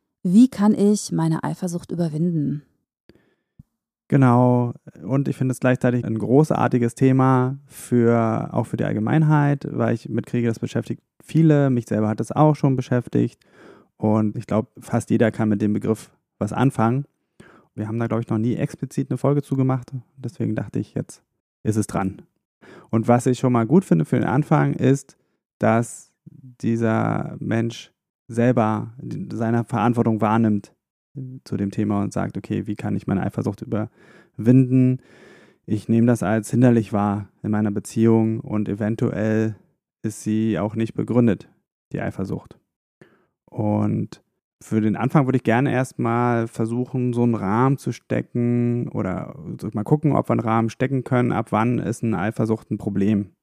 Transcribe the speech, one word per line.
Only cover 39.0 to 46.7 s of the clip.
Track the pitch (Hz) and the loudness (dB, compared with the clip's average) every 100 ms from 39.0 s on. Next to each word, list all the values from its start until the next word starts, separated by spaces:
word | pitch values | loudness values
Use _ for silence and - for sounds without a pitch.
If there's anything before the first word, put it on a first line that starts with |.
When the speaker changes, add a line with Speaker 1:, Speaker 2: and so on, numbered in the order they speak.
| 120 90 110 110 110 101 _ _ _ _ | -2 -2 -2 0 -2 -6 _ _ _ _
Speaker 2:
ist | 110 - | -10 -8
sie | 107 107 110 87 | -4 -2 0 -2
auch | 104 110 | -4 -4
nicht | 113 - | -6 -4
begründet, | 110 117 120 90 - _ _ _ _ | -2 0 2 0 -6 _ _ _ _
die | 90 | -8
Eifersucht." | 98 95 95 - - - _ _ _ _ _ _ _ _ _ | -8 -6 -8 -8 -10 -20 _ _ _ _ _ _ _ _ _
Und | - 107 107 104 110 110 - _ _ _ _ | -6 -2 0 0 -2 -6 -12 _ _ _ _
für | - 110 | -4 -2
den | 107 90 | 0 -2
Anfang | 120 160 127 | 0 2 2
würde | 127 | 0
ich | |
gerne | - 113 139 | 0 0 0
erstmal | 123 131 - 120 117 123 120 113 | -2 -4 -4 -2 0 0 0 -2
versuchen, | - 113 | -4 -4